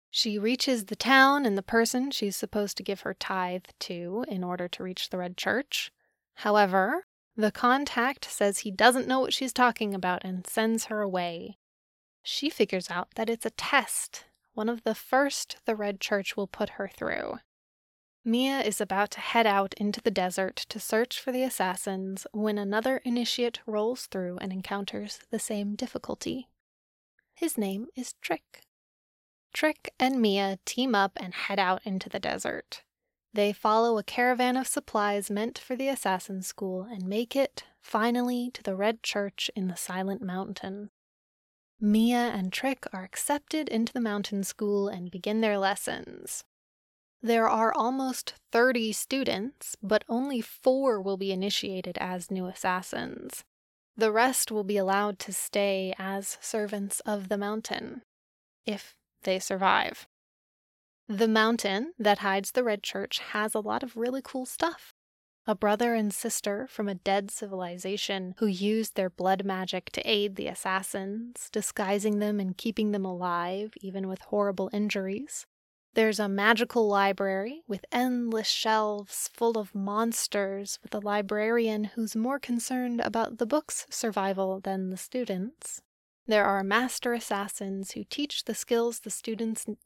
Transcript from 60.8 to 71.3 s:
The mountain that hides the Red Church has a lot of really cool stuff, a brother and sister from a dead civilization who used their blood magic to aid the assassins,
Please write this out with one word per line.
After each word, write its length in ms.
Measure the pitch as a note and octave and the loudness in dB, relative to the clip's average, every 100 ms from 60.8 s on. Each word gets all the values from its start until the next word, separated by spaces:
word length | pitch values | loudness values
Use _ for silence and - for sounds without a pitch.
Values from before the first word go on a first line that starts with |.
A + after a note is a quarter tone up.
| _ _ - | _ _ -6
The 200 | G#3 A3+ | 2 4
mountain 640 | A3 A3 A#3 G3+ G3 D#4+ - | 6 6 4 2 0 -2 2
that 200 | G#3 G3+ | 4 4
hides 340 | G#3 G3 G3 | 4 0 0
the 120 | C4 | 0
Red 180 | A#3+ G#3 | 2 0
Church 360 | - G3 - - - | -2 -6 -4 -6 -4
has 240 | G#3+ G#3+ | -2 0
a 60 | A3 | 0
lot 220 | G#3 A3 | -2 -4
of 140 | B3 A3 | -4 -4
really 260 | A#3+ C4+ | -2 -4
cool 240 | - C4 B3+ | -4 -6 -6
stuff, 480 | - E4 - - _ _ _ _ _ - | 0 -2 -2 -14 _ _ _ _ _ -4
a 80 | |
brother 400 | G#3 G#3 G#3+ A#3+ | 2 2 4 2
and 180 | A3+ G#3 | 2 0
sister 540 | - A#3 - G#3 G3+ C4 | -2 -4 -2 -2 -4 -6
from 200 | - G3+ | -4 -4
a 60 | |
dead 360 | F#3 G3 G3 G3+ | -2 0 2 0
civilization 1040 | - G3+ F#3+ F3 F3+ F#3+ G3+ - G3 F#3 - | -6 -6 -6 -6 -6 -4 -2 -2 -2 -4 0
who 80 | G#3+ | 2
used 480 | F3+ G3+ A3 G#3+ | 2 2 2 0
their 160 | - F#3 | -2 -2
blood 340 | - F#3 F#3+ | 0 2 2
magic 460 | G3 F#3 F#3 F#3 - | 0 -2 -2 -6 -6
to 120 | - A3+ | -4 0
aid 260 | G#3 G3+ G3 | 2 0 -2
the 100 | - | -6
assassins, 1040 | F3+ F#3+ F#3+ F#3+ G3 G3 A3 A#3+ | -4 -2 -2 -2 -6 -4 -6 -10